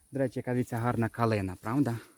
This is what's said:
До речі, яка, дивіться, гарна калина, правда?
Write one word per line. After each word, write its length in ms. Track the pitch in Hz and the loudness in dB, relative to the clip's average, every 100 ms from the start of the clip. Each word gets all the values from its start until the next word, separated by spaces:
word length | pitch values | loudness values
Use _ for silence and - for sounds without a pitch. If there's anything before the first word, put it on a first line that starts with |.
| - | -8
До 80 | 135 | -2
речі, 200 | 131 127 | -2 -2
яка, 140 | 127 | -2
дивіться, 240 | 123 123 117 | 0 0 0
гарна 320 | 120 117 113 | 0 0 0
калина, 480 | - 117 107 95 90 | 2 2 2 -2 -6
правда? 420 | 107 135 120 117 - | -2 0 2 0 -8